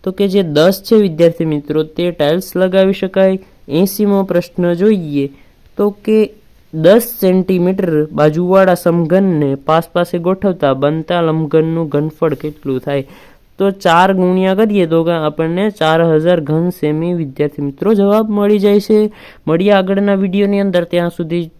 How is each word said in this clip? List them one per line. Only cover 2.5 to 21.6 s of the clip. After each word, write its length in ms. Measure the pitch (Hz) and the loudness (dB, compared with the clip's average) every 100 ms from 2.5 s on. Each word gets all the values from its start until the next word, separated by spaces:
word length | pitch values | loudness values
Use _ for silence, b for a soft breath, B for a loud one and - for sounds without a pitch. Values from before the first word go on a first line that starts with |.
| 180 | -2
લગાવી 380 | 185 190 190 | 0 2 2
શકાય. 460 | 196 185 196 190 190 b b - | 0 -4 0 2 0 b b -6
એંસીમો 520 | 147 190 196 208 196 | 0 0 0 0 0
પ્રશ્ન 500 | 190 175 175 - 175 | 0 -2 -4 -4 -2
જોઈએ, 520 | 175 202 208 160 143 139 139 b b _ - | 2 2 0 -2 -4 -4 -8 b b _ -4
તો 100 | 208 | -4
કે 300 | 202 - 220 208 - _ _ _ | -4 -2 0 0 -4 _ _ _
દસ 300 | 156 160 220 233 - | 0 4 4 2 -2
સેન્ટીમીટર 720 | 185 185 180 185 180 190 185 156 151 | 0 2 2 0 0 0 -2 0 -2
બાજુવાળા 640 | 147 151 156 180 190 190 180 | 2 0 2 2 4 4 2
સમઘનને 760 | 180 170 165 180 196 160 143 135 | 0 0 2 0 2 0 -2 -4
પાસ 300 | - 160 165 | 0 -2 0
પાસે 240 | 180 175 175 | -4 -2 -2
ગોઠવતા 560 | 170 190 202 180 139 | -2 -2 -2 -2 -2
બનતા 480 | 131 143 160 156 175 | 0 -2 -2 -2 -2
લંબઘનનું 680 | 165 160 156 160 160 165 160 | 0 -2 0 0 0 -2 -4
ઘનફળ 440 | 147 156 151 165 | -4 -4 -4 -4
કેટલું 460 | 131 151 147 135 131 | -4 -8 -10 -8 -6
થાય? 240 | 135 139 135 B B B _ _ | -4 -6 -6 B B B _ _
તો 60 | 196 | -2
ચાર 380 | 196 180 165 190 | 0 2 4 4
ગુણ્યા 420 | 190 180 185 190 190 | 2 0 0 0 -2
કરીએ 300 | 220 202 170 | -2 -2 0
તો 140 | 165 | 0
કે 80 | 165 | 0
આપણને 520 | 170 156 151 160 175 208 | -2 -4 -2 -4 -2 -4
ચાર 300 | 202 160 160 170 | -2 0 2 2
હજાર 340 | 156 160 180 | 2 2 0
ઘન 240 | 147 156 175 | 0 -2 -2
સેમી 440 | 175 156 151 170 | -2 -4 -2 -4
વિદ્યાર્થી 480 | 175 151 131 147 - | -4 -6 -4 -6 -4
મિત્રો 280 | 143 139 190 | -8 -4 0
જવાબ 320 | 214 196 208 220 | 2 2 0 0
મળી 300 | 208 202 208 | -2 0 2
જાય 200 | 202 208 | 2 2
છે. 200 | 202 214 214 B B B - | 2 0 0 B B B -4
મળીએ 240 | 165 196 | 0 2
આગળના 440 | 202 185 196 202 196 | 2 2 0 0 0
વીડિયોની 440 | 190 190 202 202 | 0 0 0 0
અંદર, 240 | 196 175 | 0 0
ત્યાં 260 | 170 175 175 | 0 -2 -4
સુધી 360 | 170 165 170 165 _ | -6 -6 -6 -6 _